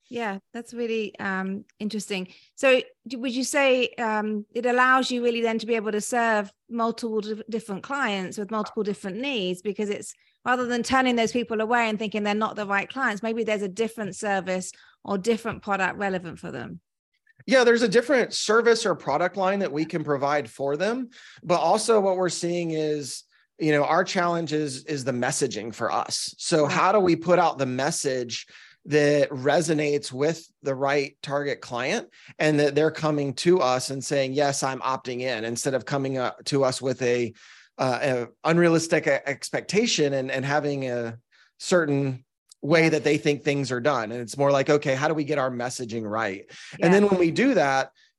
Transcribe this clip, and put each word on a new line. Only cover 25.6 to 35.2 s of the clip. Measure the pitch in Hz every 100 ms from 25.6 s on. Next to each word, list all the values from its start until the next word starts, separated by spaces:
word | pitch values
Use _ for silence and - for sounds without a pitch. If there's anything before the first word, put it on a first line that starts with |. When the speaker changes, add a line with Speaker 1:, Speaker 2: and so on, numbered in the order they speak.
| 113
Speaker 2:
for | 104 110
us. | - - - - -
So | - 165
Speaker 1:
Right. | 143
Speaker 2:
how | 180 175
do | 214
we | 185 165
put | 170 175
out | 165 135
the | 131
message | 127 143 165 143 131 123 - - - - _ 185
that | 147 147 147 139
resonates | 135 131 151 160 151 147 147 143
with | 127 147 160 - _
the | 143
right | 131 139 147 139 -
target | - 143 143 127
client | - 120 131 226 349 _ - -
and | 156 147
that | 147 139
they're | 156
coming | 151 156 151 139
to | - 175 180
us | 127 127 -
and | 135
saying, | 123 143 131
"Yes, | 131 143 135
I'm | 135 127
opting | 104 131 -
in," | 123